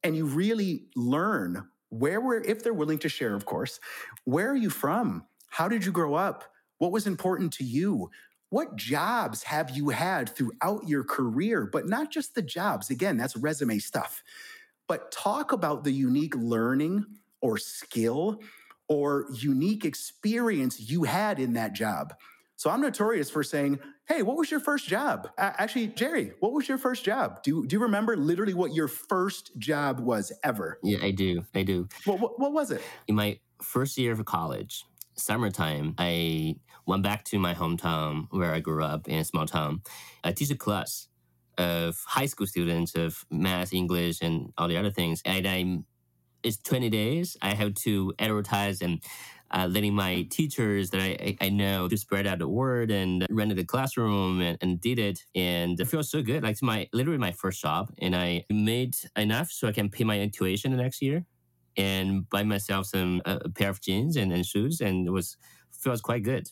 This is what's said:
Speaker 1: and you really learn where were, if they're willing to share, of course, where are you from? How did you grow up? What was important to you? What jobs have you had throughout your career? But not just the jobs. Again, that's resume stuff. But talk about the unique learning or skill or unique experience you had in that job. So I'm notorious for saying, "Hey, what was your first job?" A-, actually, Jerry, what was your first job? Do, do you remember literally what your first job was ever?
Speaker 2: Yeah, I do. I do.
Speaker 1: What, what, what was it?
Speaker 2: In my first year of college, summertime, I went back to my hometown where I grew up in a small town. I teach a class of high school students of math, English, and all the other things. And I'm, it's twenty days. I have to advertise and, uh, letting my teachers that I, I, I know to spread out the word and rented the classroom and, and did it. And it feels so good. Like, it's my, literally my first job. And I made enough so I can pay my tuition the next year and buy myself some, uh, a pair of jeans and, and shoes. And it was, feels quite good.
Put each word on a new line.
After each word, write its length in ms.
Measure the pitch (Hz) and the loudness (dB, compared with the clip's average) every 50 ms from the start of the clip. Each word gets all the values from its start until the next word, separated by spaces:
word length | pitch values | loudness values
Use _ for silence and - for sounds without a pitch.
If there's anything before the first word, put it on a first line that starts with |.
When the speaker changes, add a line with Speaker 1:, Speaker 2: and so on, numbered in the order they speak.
| - | 0
Speaker 1:
and 100 | 175 156 | 0 0
you 120 | 160 160 | 0 0
really 580 | 147 135 156 190 214 226 220 202 185 165 - - - _ | 0 0 2 2 2 2 2 2 0 0 -2 -6 -8 _
learn 720 | 123 120 120 131 151 180 214 208 135 95 87 87 104 98 - _ _ _ _ | -2 0 2 2 2 2 2 0 0 0 -2 -4 -6 -8 -12 _ _ _ _
where 320 | - 113 131 147 185 214 | -4 0 0 0 2 2
were, 200 | 247 262 240 226 | 2 2 0 0
if 220 | - - 214 214 | 2 0 -2 0
they're 100 | - 240 | 0 -2
willing 280 | 226 175 151 151 156 147 | 0 0 0 0 0 0
to 80 | - 160 | 0 -4
share, 260 | - - 135 113 104 | -2 -2 -2 -2 -2
of 100 | 101 101 | -2 -4
course, 360 | - - - - 131 - - - - - - - - - - | -4 -4 -4 -4 -4 -6 -12 -14 -14 -14 -12 -14 -14 -16 -8
where 260 | _ - 127 160 196 254 | _ 0 0 2 2 2
are 40 | 285 | 2
you 140 | 269 226 202 | 2 2 0
from? 540 | 139 - - 139 165 226 247 139 95 85 - _ _ _ - _ | 0 0 -2 0 0 2 0 0 -2 -4 -8 _ _ _ -20 _
How 180 | - - 160 | -2 -2 0
did 180 | 196 233 226 180 | 2 2 0 0
you 60 | 190 | 0
grow 240 | 175 175 165 147 143 | 2 2 2 2 2
up? 300 | 160 190 196 - - - - _ _ _ _ _ _ | 2 2 0 -2 -4 -12 -20 _ _ _ _ _ _
What 140 | 170 180 | 0 2
was 160 | 185 220 208 208 | 2 2 0 0
important 440 | 185 - - 185 185 - 185 165 - | -2 0 0 0 2 2 0 -2 -2
to 100 | - 135 | -4 -6
you? 440 | 123 117 143 175 202 180 117 90 85 - - - - _ _ _ _ | -2 0 2 2 2 2 0 -2 -4 -10 -20 -20 -20 _ _ _ _
What 220 | 185 254 330 - - | 0 0 0 0 -6
jobs 720 | 220 - 117 143 143 165 202 240 240 190 120 110 110 - | -10 -4 -2 0 0 0 0 0 0 0 -2 -4 -6 -6
have 260 | - 151 151 160 135 | -2 0 0 0 0
you 200 | 131 139 147 143 | -2 0 0 0
had 380 | 131 - 165 185 190 156 123 - | 2 2 2 2 2 0 -2 -4
throughout 600 | - - 131 113 - - - 180 208 214 - 170 | -2 -2 -2 -2 0 -2 0 0 0 0 0 0
your 160 | 147 139 131 | 0 0 2
career? 640 | - - - 254 - 110 131 180 214 233 156 110 202 | 0 0 0 0 2 2 2 2 2 2 2 0 0
But 140 | - 156 - | -2 -2 0
not 240 | 165 208 262 302 294 | 0 0 0 0 -2
just 240 | - 320 285 - - | -2 -4 -4 -2 -4
the 80 | 247 | -4
jobs. 480 | 185 139 - 170 185 208 147 95 - - | -4 -4 -4 -2 0 0 0 0 -2 -4
Again, 260 | 269 120 185 202 165 | -2 0 2 2 2
that's 200 | 113 120 135 - | 2 0 -2 -2
resume 420 | 110 123 151 156 143 147 120 110 101 | -2 -2 -2 0 0 0 2 2 0
stuff. 460 | - - - 120 - - - - - - - - - - - - - _ _ _ _ - | -2 -2 -4 -4 -4 -4 -10 -14 -16 -18 -20 -20 -18 -18 -18 -20 -20 _ _ _ _ -4
But 240 | 175 - - - | -4 -4 -4 -10
talk 400 | - - - 202 - 277 294 - | -10 -2 0 0 2 2 2 0
about 320 | 277 214 165 151 151 160 151 | 0 2 2 0 0 0 0
the 80 | 143 | 0
unique 420 | 131 135 135 123 127 143 156 160 - | 2 4 4 4 4 4 2 0 0
learning 720 | 127 117 117 117 110 113 120 131 135 151 165 185 208 208 - - - _ _ _ _ | -2 0 2 2 2 4 4 4 2 2 2 2 0 0 -2 -8 -20 _ _ _ _
or 180 | - 123 110 104 | 0 0 0 0
skill 840 | - - - - - - - 120 110 117 120 143 170 214 214 214 - - - - - - - _ _ _ | -4 -8 -10 -12 -14 -6 -2 2 2 2 2 2 0 0 -2 -4 -10 -20 -20 -20 -20 -20 -20 _ _ _
or 380 | 156 143 143 143 143 143 - - | 2 2 4 2 2 0 0 -4
unique 520 | 135 113 120 143 135 131 151 196 220 214 - | -6 -2 0 2 4 4 4 2 2 2 0
experience 1080 | 160 135 - - - - _ - 208 226 233 240 226 214 151 131 127 - - 110 110 | -4 -4 -4 -10 -12 -14 _ -2 0 0 2 2 2 2 2 2 0 -2 -4 -6 -2
you 140 | 143 175 160 | 0 0 2
had 340 | 127 110 180 214 214 202 139 | 2 2 2 2 0 0 0
in 140 | 131 123 | 0 0
that 220 | 117 117 113 107 101 | 0 0 0 -2 -2
job. 380 | 101 113 110 98 76 69 - - - - - - - _ _ _ | -2 -2 0 0 -2 -4 -6 -10 -20 -20 -20 -20 -20 _ _ _
So 140 | - - 151 | -2 0 0
I'm 100 | 180 247 | 2 2
notorious 500 | 285 277 202 - 208 220 233 202 143 139 | 2 0 2 2 2 2 2 2 0 0
for 140 | - 156 143 | 0 -2 -2
saying, 340 | - - 147 143 143 139 135 - - - _ _ - | 0 0 0 2 2 0 0 -4 -14 -20 _ _ 0
"Hey, 140 | 311 330 | 0 2
what 140 | 202 208 262 | 2 0 2
was 140 | 320 320 - | 0 0 0
your 80 | 311 294 | 0 -2
first 300 | - - 294 285 - - | 0 0 0 0 0 0
job?" 420 | 180 220 277 285 139 - - - - - | -2 0 2 0 0 -2 -4 -8 -4 -2
A-, 240 | 190 196 - - | -2 -2 0 0
actually, 240 | 202 220 - 262 226 | -2 0 0 -2 -2
Jerry, 460 | 214 - - 233 277 339 277 185 101 - - | -2 0 -2 -2 0 2 0 -2 -2 -4 -2
what 120 | - 214 | -2 0
was 160 | 254 302 262 - | 2 0 0 0
your 80 | 269 | -2
first 280 | 262 - 254 254 240 - | 0 0 0 -2 0 0
job? 400 | 196 214 262 196 123 - - - | 0 0 2 0 -2 -4 -4 -2
Do, 200 | 139 151 165 - | 0 0 0 0
do 120 | 131 156 | 0 2
you 60 | 208 | 2
remember 340 | 247 233 202 202 214 226 226 | 2 2 2 2 2 0 0
literally 380 | 175 139 151 170 175 214 208 185 | 2 2 2 2 2 2 0 2
what 200 | 175 180 147 151 | 0 0 0 2
your 140 | 165 156 131 | 0 0 0
first 680 | - - - - 196 180 180 196 190 - - - - 127 | -2 -8 -4 -2 0 2 2 0 -2 -6 -14 -14 -12 -8
job 420 | 104 139 151 147 147 139 131 123 | -2 0 0 2 2 0 0 0
was 320 | 120 123 120 107 101 - - - | 0 0 0 0 0 -4 -8 -4
ever? 380 | - 147 120 104 90 80 85 - | -2 -2 -2 0 -4 -6 -6 -2
Speaker 2:
Yeah, 160 | - 95 104 95 - | 0 2 2 2 2
I 80 | 98 | 0
do. 320 | 98 95 98 92 90 87 85 - - | 2 2 2 2 2 0 -2 -2 -2
I 80 | 98 | 0
do. 240 | 95 95 98 87 87 101 - - - | 2 2 2 0 0 -4 -8 -6 -2
Speaker 1:
What, 140 | 202 196 185 | 0 0 2
what, 220 | 226 - - - | 0 -2 0 0
what 120 | 277 285 | 0 2
was 200 | 294 311 294 220 | 2 2 0 0
it? 100 | 180 - - - - - - | -2 -6 -6 -10 -14 -12 -2
Speaker 2:
In 80 | - 107 | 0 2
my 240 | 107 104 104 - - _ _ _ _ | 2 2 0 -2 -4 _ _ _ _
first 340 | - - - 123 131 139 - | -12 -2 0 0 0 0 0
year 140 | - 127 120 | 0 0 0
of 140 | 113 110 104 | 0 -2 -2
college, 600 | - - 85 82 80 - - - - - - - _ _ - - _ _ | -2 -2 -2 -2 -2 -4 -6 -8 -8 -10 -12 -12 _ _ -20 -20 _ _
summertime, 800 | - - - 104 117 120 101 90 - 85 78 76 73 73 78 80 - | -6 -2 0 2 2 2 0 2 0 0 0 0 0 -2 -4 -2 0
I 580 | 87 87 85 85 85 82 80 80 80 78 78 - _ _ - - _ | 0 0 2 0 0 0 0 0 0 -2 -2 -4 _ _ -20 -10 _
went 160 | - 95 98 | 0 0 2
back 220 | 95 101 104 104 - | 2 0 0 -2 -4
to 140 | - - 101 | -2 0 0
my 160 | 92 87 87 | 2 2 0
hometown 720 | 87 87 82 85 82 - 87 82 78 78 76 76 76 80 - | 0 0 0 0 0 0 0 0 0 0 -2 -2 -4 -4 -4
where 220 | - 95 90 85 | -2 0 0 2
I 60 | 80 82 | 0 0
grew 240 | 76 80 78 76 | 0 0 0 0
up 240 | 78 73 76 78 - | 0 0 -2 -4 -4
in 120 | - 78 80 | -2 -2 -2
a 60 | 80 | -2
small 220 | - - 80 78 | 0 -2 -2 -2
town. 360 | 78 - 82 78 - 78 87 - - - - - - - - - | 0 -2 -2 -2 -2 -4 -6 -8 -12 -16 -16 -16 -18 -18 -6 -4
I 80 | 85 | -4
teach 180 | - - 147 143 | -2 0 -2 -2
a 60 | 143 | -2
class 500 | - - 107 104 92 - - - - - _ _ _ _ _ _ _ _ _ _ | -2 -2 -2 -2 -2 -2 -6 -8 -10 -12 _ _ _ _ _ _ _ _ _ _
of 460 | - 87 87 85 85 85 85 85 - - | -2 0 0 2 0 0 0 -2 -4 -6
high 220 | - - 131 135 | -2 0 0 0
school 220 | 143 - - 101 92 | 0 -2 -4 -4 -2
students 480 | - 87 87 85 85 82 85 85 - | 0 0 0 2 2 0 0 0 0
of 280 | 85 82 82 80 - - _ | -2 -2 -2 -4 -6 -10 _
math, 420 | 80 76 90 95 92 90 90 92 | -2 0 2 2 2 0 -2 -2
English, 500 | 95 92 90 85 90 87 85 85 82 - | 0 0 0 2 0 0 0 0 -2 -2
and 300 | 82 82 82 82 - - - - | -2 0 0 -2 -4 -6 -4 -2
all 80 | - | 0
the 100 | 87 85 | 0 2
other 140 | 85 104 - | 0 0 0
things. 320 | - - - 82 82 80 - | 0 0 0 0 0 -2 -2
And 220 | 92 95 92 92 | -2 0 0 0
I'm, 380 | 98 92 92 90 92 92 85 - _ _ _ _ _ _ _ _ _ _ _ | 0 0 0 0 0 0 -2 -4 _ _ _ _ _ _ _ _ _ _ _
it's 140 | - 120 107 | -2 -2 -2
twenty 320 | - _ - 139 127 123 113 | -2 _ 0 0 2 2 2
days. 480 | 107 110 107 117 143 170 175 180 - - | 2 2 2 2 2 0 -2 -4 -6 -4
I 120 | - 98 104 | -2 -2 0
have 200 | 104 107 104 98 - - | 2 0 0 0 0 0
to 280 | 117 107 98 95 95 - - | 2 2 2 2 0 0 0
advertise 600 | 107 110 107 104 98 - 107 101 101 101 98 95 | 0 0 0 0 0 0 0 2 2 0 0 0
and, 200 | 92 87 85 - - - - - - - - - - _ | 0 0 0 -2 -4 -10 -14 -14 -16 -18 -18 -20 -12 _
uh, 160 | - - 92 90 | -2 0 0 2
letting 240 | 92 104 104 104 101 | 2 2 2 2 2
my 320 | 101 95 92 90 90 87 113 | 2 2 2 0 0 -2 -2
teachers 600 | - - 160 147 - - 117 104 101 98 95 92 | 0 0 0 0 2 0 2 2 2 2 0 0
that 100 | - 95 | 0 0
I, 360 | 98 95 90 - - 98 98 - | 0 0 -2 -2 -2 -4 -2 0
I, 60 | 98 | 0
I 20 | 95 | 2
know 360 | 98 101 101 98 98 95 92 | 4 4 4 2 2 2 2
to 100 | 90 101 | 2 0
spread 300 | 101 - _ 98 98 98 | 0 0 _ 0 0 2
out 120 | 98 92 87 | 0 0 0
the 100 | 85 78 | -2 0
word 420 | 92 117 131 131 127 120 117 110 | 0 0 2 2 2 0 2 2
and 360 | 101 98 95 92 92 90 92 - | 2 2 2 2 2 2 0 0
rented 280 | 107 110 104 107 101 92 | 0 2 2 2 2 0
the 60 | 90 | -2
classroom 760 | - - 123 135 131 - - 117 107 101 98 95 92 92 92 | 0 0 -2 -2 0 0 0 2 2 2 2 2 2 2 2
and, 160 | 90 87 85 82 | 2 0 0 0
and 200 | - 90 90 85 | 0 0 0 2
did 180 | - 117 127 117 | 0 0 0 2
it. 220 | 104 101 95 - - _ _ | 0 0 -2 -4 -10 _ _
And 440 | 95 92 90 87 87 85 87 175 170 | 0 0 2 2 0 0 0 0 0
it 80 | - | 0
feels 240 | 127 - 156 151 - | 0 0 0 0 0
so 120 | - 156 | -2 -2
good. 200 | 143 110 131 160 | 0 0 0 0
Like, 100 | 110 110 | 0 -2
it's 100 | 104 - | -2 0
my, 260 | - 123 110 107 - - | 0 0 0 0 -4 -2
literally 260 | - 117 131 156 165 139 | -2 0 0 2 2 0
my 140 | 113 90 | 0 -2
first 280 | 87 - - 95 92 - | -2 -2 -4 -4 -4 -2
job. 320 | - 76 78 85 101 110 - - | -2 -2 0 0 -2 -4 -6 -4
And 180 | - 92 90 | 0 0 2
I 300 | 90 90 87 87 87 - _ | 2 2 0 0 -2 -2 _
made 480 | 107 107 107 107 117 123 127 123 127 - - - _ | 0 2 2 2 2 0 0 -2 -2 -6 -8 -6 _
enough 340 | 107 107 104 110 123 170 - | 0 2 2 2 2 0 -2
so 180 | - - - 113 | -4 -2 -2 0
I 40 | |
can 180 | 104 - 104 101 | 0 0 0 -2
pay 140 | - - 117 | 0 0 2
my 220 | 110 107 101 101 104 | 2 2 2 0 -2
tuition 420 | - - 101 92 92 101 - 135 | 0 0 0 2 2 0 0 0
the 120 | 131 123 | 0 2
next 200 | 123 131 - - | 0 0 -2 0
year 240 | 139 135 143 170 175 _ _ _ _ _ _ _ _ _ _ | 0 0 0 0 -2 _ _ _ _ _ _ _ _ _ _
and 520 | - 98 95 95 95 95 95 98 98 92 - | -2 0 0 2 2 2 2 2 0 0 0
buy 120 | - 101 | 0 0
myself 440 | 104 107 104 98 101 - 98 98 95 | 2 2 2 0 0 0 0 0 0
some, 360 | 98 - 95 92 90 90 87 - | 0 0 0 2 2 2 0 0
uh, 140 | 87 92 - - | 0 -2 -2 -2
a 40 | - | -6
pair 220 | - - 107 98 | -2 -2 -2 -2
of 100 | 95 - | -2 -2
jeans 360 | - - 95 101 127 156 170 | -2 0 2 2 2 2 2
and, 160 | 127 101 95 | 2 2 2
and 140 | 87 87 90 | 2 2 0
shoes. 340 | - - 101 107 139 165 160 | 0 0 0 0 0 0 0
And 260 | 120 101 92 92 90 | 0 0 2 2 2
it 40 | 87 | 2
was, 260 | 95 95 90 - - _ - - - - _ _ | 0 0 -2 -4 -8 _ -20 -20 -20 -20 _ _
feels 280 | - - - 135 123 113 | -16 -4 -2 -2 -2 -2
quite 220 | - - 117 120 | 0 0 -2 0
good. 260 | 101 113 135 - - - | 0 0 -2 -2 -4 -8